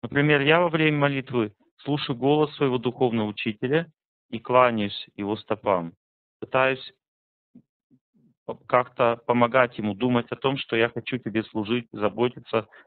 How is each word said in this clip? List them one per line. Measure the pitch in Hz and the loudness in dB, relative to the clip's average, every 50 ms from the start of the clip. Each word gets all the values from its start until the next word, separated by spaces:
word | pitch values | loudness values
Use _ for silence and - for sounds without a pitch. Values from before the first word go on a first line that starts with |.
Например, | - 147 - 143 143 151 151 143 | -10 -2 0 2 4 4 4 4
я | 139 143 156 170 | 4 4 4 4
во | 180 170 | 4 2
время | 156 160 156 156 151 | 2 2 2 2 2
молитвы | 147 143 143 139 135 127 - 123 123 110 104 _ _ _ _ _ _ - | 2 0 0 0 -2 -6 -4 -2 -2 -2 -2 _ _ _ _ _ _ -6
слушаю | 135 143 143 - - 139 | -4 -4 -4 -4 -6 -6
голос | 120 123 139 147 151 151 147 147 | -2 0 2 2 2 0 -2 0
своего | - 147 135 123 127 | -2 -2 0 0 -2
духовного | 123 127 123 - 135 123 113 117 107 | -2 -4 -2 0 0 0 0 0 -2
учителя | 104 101 - - 117 107 - - 127 143 160 170 165 _ _ _ _ _ _ _ _ | -2 -4 -6 -6 -6 -6 -4 -4 0 0 0 -2 -4 _ _ _ _ _ _ _ _
и | 123 110 | -12 -12
кланяюсь | _ - - 127 127 123 117 110 104 98 98 - - - _ | _ 2 4 6 6 6 4 2 -2 -2 -4 -8 -14 -14 _
Его | - 104 98 107 | -8 -4 -4 -4
стопам. | 110 - - 110 101 - 110 98 90 85 82 85 _ _ _ _ _ _ _ _ _ | -6 -4 -8 -8 -4 0 0 0 0 -2 -6 -10 _ _ _ _ _ _ _ _ _
Пытаюсь | - - - 131 131 131 131 131 - - _ _ _ _ _ _ _ _ _ _ _ _ _ - _ _ _ _ _ _ _ _ _ _ _ _ _ _ _ _ _ - 131 - _ | -16 -4 0 0 0 0 -2 -4 -10 -18 _ _ _ _ _ _ _ _ _ _ _ _ _ -20 _ _ _ _ _ _ _ _ _ _ _ _ _ _ _ _ _ -14 -14 -14 _
как-то | _ - 123 123 - _ - 127 117 117 - _ | _ 0 0 0 -2 _ 0 0 0 0 -2 _
помогать | - 120 120 120 120 113 131 123 120 - | 0 2 2 2 4 4 2 2 2 0
Ему, | - 104 104 98 | -6 -4 -4 -2
думать | 95 123 127 123 120 117 - | 0 0 2 2 0 0 -2
о | 127 | -10
том, | - - 135 139 | -2 -2 -2 -2
что | 135 - - - | -2 -4 -2 0
я | 113 113 117 | 0 0 0
хочу | - 117 110 - - | -2 -6 -8 -6 -8
Тебе | 123 - 113 101 110 107 | -6 -6 -4 -4 -4 -4
служить, | - - 110 107 98 117 123 117 _ | -4 -6 -6 -4 -2 -2 -4 -4 _
заботиться, | - 107 104 104 95 113 120 127 - - 120 - - 113 107 _ _ - - | -8 -4 -4 -2 0 0 -2 -2 -2 -8 -12 -4 -4 -4 -4 _ _ -20 -20